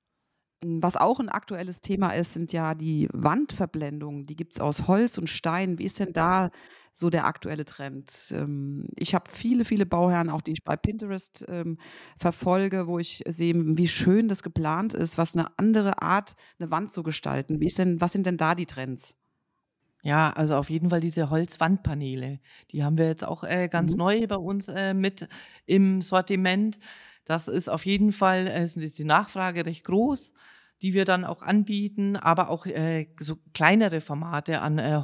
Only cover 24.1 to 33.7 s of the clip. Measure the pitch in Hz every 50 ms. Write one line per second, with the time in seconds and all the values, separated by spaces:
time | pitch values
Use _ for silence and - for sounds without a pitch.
24.1 | 208 233 226 202 202 190 160 190 196 202 196 - - 190 196 190 190 190 190 196
25.1 | 196 - 170 - - - - - - - - - 190 196 190 190 190 185 165 -
26.1 | 185 185 185 - 196 185 190 180 185 202 214 220 208 - - - - - - -
27.1 | - _ _ - 160 165 - - - 180 - - - 160 - 190 202 190 208 208
28.1 | 202 - 196 185 185 185 185 190 - 170 170 165 - 165 156 151 - - 151 151
29.1 | 151 190 202 - - 190 185 185 170 170 160 165 160 - - - 185 208 240 294
30.1 | 277 - - - _ _ - - - - _ _ _ - 185 190 185 196 190 196
31.1 | 185 180 180 - 165 - - - 202 214 202 214 208 202 208 202 202 208 196 196
32.1 | 202 - - 165 165 185 175 - 165 160 - 185 - 156 160 165 165 160 151 160
33.1 | - - 151 151 160 - _ - - - 151 170